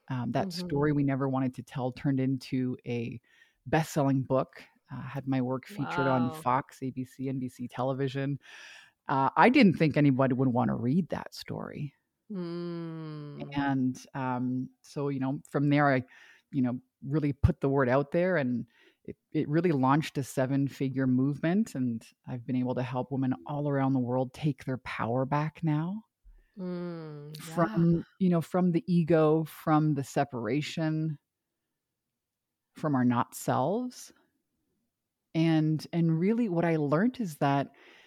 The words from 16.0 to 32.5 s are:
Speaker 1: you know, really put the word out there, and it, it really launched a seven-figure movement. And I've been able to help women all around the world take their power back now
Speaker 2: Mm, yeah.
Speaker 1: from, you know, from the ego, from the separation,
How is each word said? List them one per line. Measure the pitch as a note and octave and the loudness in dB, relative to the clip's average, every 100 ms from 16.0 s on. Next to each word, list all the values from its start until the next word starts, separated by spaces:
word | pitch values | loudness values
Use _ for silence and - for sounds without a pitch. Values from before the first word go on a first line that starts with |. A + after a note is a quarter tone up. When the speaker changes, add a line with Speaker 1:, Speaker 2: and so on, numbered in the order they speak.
| B2+ - - - _ | -2 -14 -20 -20 _
Speaker 1:
you | D3 | 0
know, | B2+ B2 - _ | 0 -2 -10 _
really | C#3+ D3+ D3 | -4 -2 0
put | - - D#3+ | 2 0 2
the | C#3 | 0
word | C#3 B2+ | 2 4
out | C3 D3 | 2 2
there, | E3+ F3+ F3 | 0 0 0
and | B2+ B2 B2 _ _ _ | 0 -4 -6 _ _ _
it, | - - _ | -16 -18 _
it | D#3 C#3+ | -4 0
really | D3+ F3 | 2 2
launched | D3 C3 D3 D3+ - | 2 4 2 0 -6
a | |
seven-figure | C3+ - C3 C#3 C#3 - C3+ B2+ C3 | -6 -2 0 0 -2 -2 -4 0 2
movement. | B2+ C3+ C#3 D#3+ F#3 A3+ | 2 2 0 0 0 0
And | C#3 B2+ A#2 - _ - | -2 -4 -4 -10 _ -12
I've | B2+ A#2 | -10 -4
been | |
able | B2+ B2+ B2 | -2 -2 -2
to | |
help | B2 B2+ B2 | -2 -4 -4
women | C3+ C3 C3 - | 0 0 0 -4
all | C#3+ D3 | -4 0
around | C#3 C3+ | 2 2
the | C3+ | 2
world | A#2+ B2+ C3 | 2 0 0
take | - D3+ C3+ | -2 -2 -2
their | - B2+ | -4 -8
power | - - A2+ B2 | -6 -6 -2 0
back | C3+ D3 D#3 - | 0 0 0 -2
now | D#3+ D3+ E3 G#3 - _ - - _ - | 0 0 -2 -6 -12 _ -20 -20 _ -10
Speaker 2:
Mm, | F3+ F3+ F3 E3+ D#3 D3 D3 D3+ | -8 -6 -8 -8 -12 -14 -14 -14
yeah. | D#3+ | -8
Speaker 1:
from, | E3 E3+ G#3+ E3+ E3+ - _ | 0 0 4 4 4 0 _
you | F#3 | 2
know, | E3+ | 2
from | D#3 F#3 F3+ | 0 0 2
the | E3 - | 0 2
ego, | F3 D#3+ D#3+ D#3 D#3 D#3+ | 0 4 4 6 4 0
from | - - D3+ D#3 | -6 0 2 2
the | C#3+ | 0
separation, | B2+ - C#3+ B2 A2 C#3 D3 - D#3 D#3 D#3+ D3 _ _ _ _ _ _ _ _ _ _ _ _ _ | -2 -2 -2 -2 -2 -2 -2 -4 -2 -2 -4 -6 _ _ _ _ _ _ _ _ _ _ _ _ _